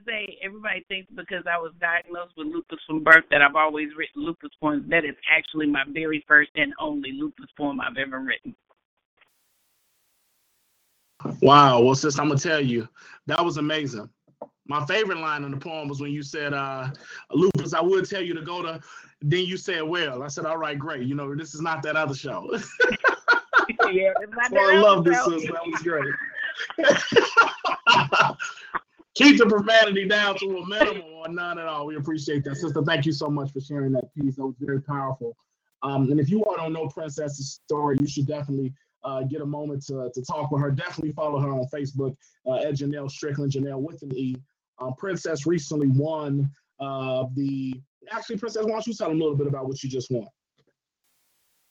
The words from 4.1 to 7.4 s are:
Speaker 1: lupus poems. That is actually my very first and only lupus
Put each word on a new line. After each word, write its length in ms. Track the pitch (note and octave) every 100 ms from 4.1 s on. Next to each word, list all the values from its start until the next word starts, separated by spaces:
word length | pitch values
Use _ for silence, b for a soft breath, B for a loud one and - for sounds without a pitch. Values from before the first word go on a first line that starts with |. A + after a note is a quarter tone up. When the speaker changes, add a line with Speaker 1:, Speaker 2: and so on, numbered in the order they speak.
| C#3+
Speaker 1:
lupus 280 | D#3+ E3 D3 _
poems. 300 | D3+ D3 C#3
That 160 | E3 D3
is 100 | - -
actually 380 | D#3+ - D#3 D3+
my 160 | C#3+ C#3
very 360 | D3 D#3 D#3 -
first 240 | D3 D3 D#3
and 180 | C#3+ D3
only 320 | D#3 D3 C3+
lupus 360 | C3+ D3+ -